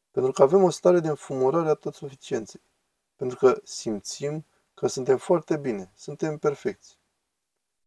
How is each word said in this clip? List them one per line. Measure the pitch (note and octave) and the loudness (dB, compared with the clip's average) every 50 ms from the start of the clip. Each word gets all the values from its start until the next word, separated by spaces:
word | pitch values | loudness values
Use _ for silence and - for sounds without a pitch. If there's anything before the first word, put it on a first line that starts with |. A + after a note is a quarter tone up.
| _ _ | _ _
Pentru | - B2+ B2+ C3+ | -4 -2 -2 0
că | - - | 2 4
avem | C#3+ C#3 F3+ G3 | 4 6 6 6
o | F#3 E3+ | 4 2
stare | - - - F3+ F3+ F3 | 2 2 4 4 4 4
de | D#3 D#3+ | 2 -2
înfumurare | C#3+ - - - C#3 C3 C3 C3+ D#3 E3+ E3 D#3 | -4 -6 -8 -6 -2 0 2 2 2 2 2 0
a | D3 | -2
tot | - - D3+ - | -2 -4 -8 -12
suficienței. | - D#3 C3+ C3+ - - - C3+ A2+ G2 - - - _ _ _ _ _ _ _ _ _ _ _ | -12 -14 -16 -16 -16 -10 -6 -6 -6 -6 -10 -16 -20 _ _ _ _ _ _ _ _ _ _ _
Pentru | - C3 B2+ B2 | -8 -8 -8 0
că | - C3+ B2+ A2+ - - | 4 4 4 4 2 -2
simțim | - - - - A2+ G#2+ G2 - - - - C#3 D3 D3+ D#3 - _ _ _ _ _ _ | -12 -14 -10 -8 -6 -6 -6 -8 -12 -12 -10 -8 -8 -8 -8 -10 _ _ _ _ _ _
că | - C#3 | -4 -4
suntem | B2 - C3+ B2+ C3+ C3 | -4 -4 -2 0 0 0
foarte | A#2+ - - F3+ E3 - - E3 | 2 2 0 0 0 0 -2 -4
bine, | D3 C#3 C3 G#2+ - - - _ | -4 -4 -4 -6 -6 -8 -14 _
suntem | - - - - - - D#3 D3+ - | -18 -16 -16 -10 -6 -6 -6 -4 -2
perfecți. | - A4 - - - G3+ F#3+ - _ - _ _ _ _ _ _ _ _ _ _ _ _ _ _ _ _ _ _ _ | -2 -2 -2 -2 -6 -8 -8 -8 _ -20 _ _ _ _ _ _ _ _ _ _ _ _ _ _ _ _ _ _ _